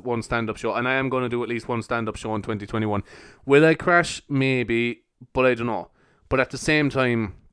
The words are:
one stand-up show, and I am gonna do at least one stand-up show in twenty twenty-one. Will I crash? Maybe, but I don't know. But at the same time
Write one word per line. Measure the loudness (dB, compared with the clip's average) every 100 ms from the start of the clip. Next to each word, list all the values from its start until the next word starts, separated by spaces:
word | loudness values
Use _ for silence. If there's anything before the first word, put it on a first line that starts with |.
one | -6 -6
stand-up | -2 -4 -4 -4
show, | -4
and | -2 0
I |
am | 0 0
gonna | -2 -2
do | -4
at | -4
least | -6 -4
one | -6
stand-up | -4 -4 -4 -6
show | -6
in | -6
twenty | -4 -8 -4
twenty-one. | -4 -2 -2 -6 -14 -20 -8 4
Will | 6
I | 6
crash? | 4 2 2 2 -4 -4
Maybe, | 0 0 0 0 0 0 -4 _ _ -6
but | 2 2
I |
don't | 2 -2
know. | -4 -8 _ _ _ -2
But | 0
at | 0
the | -2
same | 0 2 2
time | 2 2 0 -2 -8 _